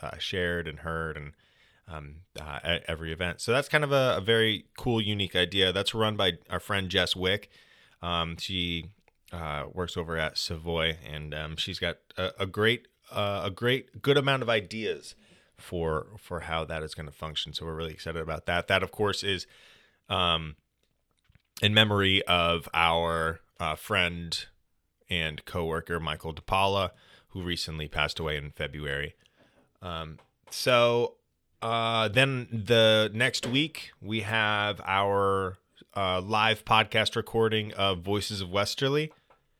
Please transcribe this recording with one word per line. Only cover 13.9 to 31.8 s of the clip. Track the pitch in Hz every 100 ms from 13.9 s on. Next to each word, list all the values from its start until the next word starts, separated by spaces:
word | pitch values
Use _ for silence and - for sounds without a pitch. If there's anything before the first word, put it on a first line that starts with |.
| -
good | 131 139
amount | 139 135
of | 117
ideas | 113 90 110 107 78 - - _ - _ _
for, | - 90 82 78 - 107
for | - 87
how | 80 80 78
that | 80
is | 78
gonna | - 78
function. | 71 80 78 -
So | 76 82
we're |
really | 78 82
excited | 78 - 82
about | 80 78 -
that. | 87 -
That, | 95
of | 92
course, | - 104 95
is, | 101 95 - - - - _ _ -
um, | 95 90 82 80 73 _ _ _ _ _ _ _ _ _ -
in | 104
memory | 107 110 104 98 95
of | - 87 85 85 76 80
our, | 85 82 85 82 82 85 _ -
uh, | 85 78
friend | - 101 87 85 85 - - _ _ _ _ _ -
and | 90 80 76 -
coworker, | 90 82 80 - 85
Michael | 80 78 82
DePaula, | 76 - 95 98 98 92 - _ - _
who | 98
recently | 90 85 - 78 76
passed | 78 73 -
away | 80 76
in | 73
February. | - 76 71 73 71 73 - _ _ _ _ _ _
Um, | 92 82 80 78 _ _ -
so, | - - 123 120 120 120 - _ _ _ -
uh, | 113 113